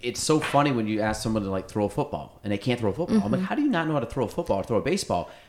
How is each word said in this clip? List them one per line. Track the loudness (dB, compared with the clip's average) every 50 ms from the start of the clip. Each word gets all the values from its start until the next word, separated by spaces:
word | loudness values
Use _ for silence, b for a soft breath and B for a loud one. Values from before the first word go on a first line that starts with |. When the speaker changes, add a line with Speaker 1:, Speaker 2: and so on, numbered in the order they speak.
Speaker 1:
it's | -6 -6 -4 -2 2
so | 2 2 2
funny | 2 2 2 4 4 4 2
when | 0 0
you | 0 0 0 0
ask | 0 0 -2 -2
someone | 0 0 0 0
to, | 0
like, | -2 -4 -4 -4
throw | -2 0 0
a | 0
football, | 0 -2 -4 -2 -4 -8 -8 -8 -14 -10 -4
and | -4
they | -2 -2
can't | 0 0 0 0
throw | 0 0
a | 0
football. | 0 0 2 2 2 2
I'm | 2
like, | 2 0
Speaker 2:
Mm-hmm. | 0 0
Speaker 1:
"How | 0
do | 0 2
you | 2
not | 2 2 0
know | 0 0
how | 0
to | -2
throw | -2 -2 -2 -2
a | -2
football | -2 -4 -2 0 0 -2
or | 0
throw | 0 0 0
a | 2
baseball?" | 2 0 0 0 0 -2 -2 -2 B B B B